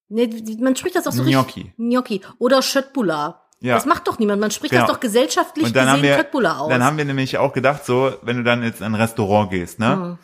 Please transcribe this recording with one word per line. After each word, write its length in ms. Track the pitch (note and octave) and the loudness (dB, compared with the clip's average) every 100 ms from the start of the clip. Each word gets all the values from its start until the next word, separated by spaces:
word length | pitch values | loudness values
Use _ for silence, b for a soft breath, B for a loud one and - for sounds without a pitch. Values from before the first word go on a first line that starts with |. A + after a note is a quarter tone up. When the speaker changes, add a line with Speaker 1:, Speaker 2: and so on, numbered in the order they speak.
| - | -6
Speaker 1:
Nee, 180 | A3 A#3+ | -2 -2
die, 300 | A3+ A3 A3 | -4 -10 -2
man 180 | C4 C4 | -2 0
spricht 200 | F4+ F4+ | -2 -4
das 100 | D#4+ | -2
auch 40 | |
so 120 | B2 | 0
Speaker 2:
Gnocchi. 360 | C3 C3+ B2+ F#2+ | 2 2 0 -6
Speaker 1:
richtig. 160 | F#2 - | -14 -6
Gnocchi. 440 | A#3 B3 B3 G3 B B | -2 -2 -2 -6 B B
Oder 240 | A#3+ C4 | 2 2
Schöttbula. 840 | C4 C#4 C4+ C4+ F#3+ D3+ D3+ - _ _ | 2 -2 -2 -2 -2 -2 -4 -8 _ _
Speaker 2:
Ja. 140 | B2 A#2+ | 0 0
Speaker 1:
Das 100 | C#4 | 2
macht 220 | E4+ G4 | 0 -2
doch 120 | - | -2
niemand. 200 | G#3 G3+ | 0 0
Man 120 | G#3+ | -2
spricht 220 | - D4+ | -4 0
das 80 | B2+ | 2
Speaker 2:
Genau. 100 | - | 2
Speaker 1:
doch 60 | C#4 | 0
gesellschaftlich 640 | A#3+ A#3 D4 F4+ E4 D4+ - | 0 2 2 0 -2 -2 0
Speaker 2:
Und 80 | B2+ | 2
dann 120 | C3 | 4
haben 80 | C#3 | 4
Speaker 1:
gesehen 100 | C#3+ | 4
Speaker 2:
wir, 40 | C#3+ | 4
Speaker 1:
Köttbullar 380 | - C#4+ F#3 C3+ | 2 0 0 0
aus. 80 | C#3 | 0
Speaker 2:
dann 140 | B2 | 2
haben 140 | C3 D3+ | 2 0
wir 80 | C#3+ | -2
nämlich 320 | C3+ C3 F#2 | -2 -2 0
auch 140 | C#3 | 0
gedacht, 320 | C3 C3 C#3+ - | 2 0 0 0
so, 280 | B2 C3+ - | 2 0 -2
wenn 160 | A2+ B2 | -4 -2
du 60 | |
dann 200 | A#2 A#2+ | 0 0
jetzt 160 | A#2 - | -2 -4
in 60 | G#2 | -4
ein 80 | G#2+ | 0
Restaurant 540 | A2+ - G2 G#2 G2 | 0 0 2 2 2
gehst, 280 | F#2+ F2 - | -2 -4 -2
ne? 160 | A2+ D#3 | 0 0
Speaker 1:
Mhm. 200 | F3 F3 | -4 -12